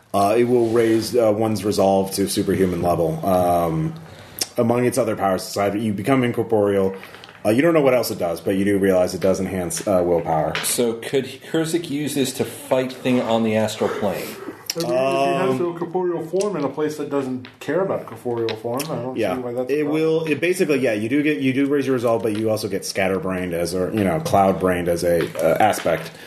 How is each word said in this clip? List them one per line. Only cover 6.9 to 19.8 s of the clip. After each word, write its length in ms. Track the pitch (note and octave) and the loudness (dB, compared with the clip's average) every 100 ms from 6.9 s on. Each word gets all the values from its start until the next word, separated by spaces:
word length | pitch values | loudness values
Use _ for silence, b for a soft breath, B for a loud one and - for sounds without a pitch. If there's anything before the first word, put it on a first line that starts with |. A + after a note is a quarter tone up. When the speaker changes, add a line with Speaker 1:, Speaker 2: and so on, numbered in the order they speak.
| F#2+ B B B B | -2 B B B B
Speaker 1:
Uh, 60 | G#2+ | 0
you 120 | A2+ | 2
don't 120 | E3 | 4
know 60 | D#3+ | 4
what 120 | C3+ | 4
else 160 | B2 A2 | 4 0
it 80 | F#2 | -2
does, 220 | F2 E2+ | -4 -2
but 160 | - G2 | -2 0
you 80 | |
do 140 | G2+ G2 | 2 4
realize 360 | G2 F#2 F2+ | 4 4 2
it 60 | F#2 | 2
does 180 | F#2+ F#2 | 0 2
enhance, 460 | F#2 F#2+ E2+ - - | -2 -4 -4 -4 0
uh, 160 | F#2 | 2
willpower. 500 | F2 E2+ E2 D#2+ D2+ D#2 | 4 2 2 0 0 -2
Speaker 2:
So 300 | - - A#2 | -2 0 0
could 320 | A2 - C3+ A#2+ | -2 -2 -2 -2
Kurzik 640 | - - D#3+ D#3 E3 - | -8 -4 -2 0 -2 -2
use 240 | C#3+ C#3+ | -4 -2
this 180 | C#3+ B2+ | -2 -2
to 100 | - | -2
fight 480 | A2 - - C3 B2+ | -4 -6 -2 -2 -2
thing 280 | - C3 B2 | -4 0 0
on 220 | A2+ A2+ | 2 2
the 120 | A2+ G#2+ | 2 2
astral 320 | G#2+ - G#2 | 0 0 -2
plane? 340 | - G2+ E2+ - - - - - E3 | 0 -2 -4 -8 -10 -14 -12 -10 -6
Speaker 3:
I 20 | |
mean, 100 | B2+ | -2
if 0 | |
he 40 | |
has 560 | B2+ C3+ C3+ C#3 C3+ C3 | 0 0 2 2 2 0
Speaker 1:
Um, 60 | C3 | 0
Speaker 3:
no 140 | F3 E3 | -2 -4
corporeal 480 | E3 F#3 F3+ E3 - | -4 -2 -2 -2 -4
form 300 | F#3 G#3 E3+ | -2 -2 -2
in 80 | |
a 40 | C#3 | -4
place 300 | D3+ D3+ D3+ | -2 -4 -4
that 100 | C3 | -4
doesn't 400 | C#3+ B2+ B2+ - - | -4 -4 -6 -10 -12
care 200 | - D#3+ | -4 -2
about 240 | F#3+ A2 - | 0 -4 -6
corporeal 480 | A2+ B2 A#2 A2+ G#2+ | -10 -6 -2 -2 -4
form, 240 | A#2 B2 D#3+ | -6 -6 -4
I 60 | B2+ | -6
don't 200 | B2 B2 | -6 -2
Speaker 1:
Yeah. 200 | G2+ A2 | -2 -2
Speaker 3:
see 40 | |
why 100 | B2 | -4
that's 160 | A#2+ B2+ | -4 -2
a 40 | |
Speaker 1:
It 80 | D3 | -2